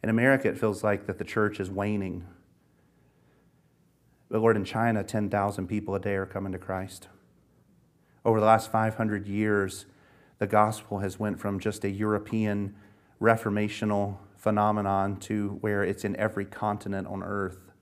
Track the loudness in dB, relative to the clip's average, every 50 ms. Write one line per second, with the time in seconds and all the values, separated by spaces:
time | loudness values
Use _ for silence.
0 | 0 2 2 4 6 6 4 4 4 0 -2 0 0 -2 -2 0 0 0 0 0
1 | -2 -8 -8 -8 -8 -6 0 0 0 0 0 -4 -6 -6 -4 -4 -2 -2 -2 -2
2 | -4 -4 -6 -8 -12 -14 -20 -20 _ _ _ _ _ _ _ _ _ _ _ _
3 | _ _ _ _ _ _ _ _ _ _ _ _ _ _ _ _ _ _ _ _
4 | _ _ _ _ _ _ -2 4 6 6 4 4 2 -2 -2 0 2 2 2 2
5 | -2 -2 -2 -2 -2 0 0 2 0 0 -2 -4 -6 -4 -4 -4 -4 -2 -4 -4
6 | -2 -2 -2 -2 -4 -4 -6 -8 -6 -6 -8 -10 -8 -6 -6 -6 -6 -8 -12 -18
7 | -20 -20 -20 -20 _ _ _ _ _ _ _ _ _ _ _ _ _ _ _ _
8 | _ _ _ _ _ 2 4 6 8 8 6 6 6 0 0 2 2 2 0 0
9 | -2 0 0 -2 -4 -4 -2 0 2 2 4 2 2 0 -4 -10 -14 -18 -20 _
10 | _ _ _ -20 -20 _ _ _ -4 2 6 6 6 4 2 -6 -8 -8 -6 -4
11 | -4 -4 -4 -4 -4 -4 -4 -4 -4 -4 -4 -2 -4 -4 -6 -4 -4 -6 -4 -2
12 | 0 0 0 0 -2 -2 -2 0 0 0 0 -2 -4 -6 -8 -12 -20 -20 -20 _
13 | _ _ _ _ 4 4 4 6 4 -2 0 0 0 -2 -2 -2 0 0 2 0
14 | 0 -2 -4 -8 -14 -20 _ -4 0 0 2 4 4 4 2 2 0 2 2 2
15 | 2 0 -2 -6 -6 -4 -4 -2 -2 -4 -4 -4 -2 -2 0 0 0 -2 -2 -2
16 | -4 -4 -2 0 -2 -2 0 -2 -6 -6 -6 -4 -2 -2 -2 -2 -6 -6 -6 -6
17 | -6 -6 -8 -8 -6 -6 -4 -4 -4 -6 -6 -10 -20 -20 -20 _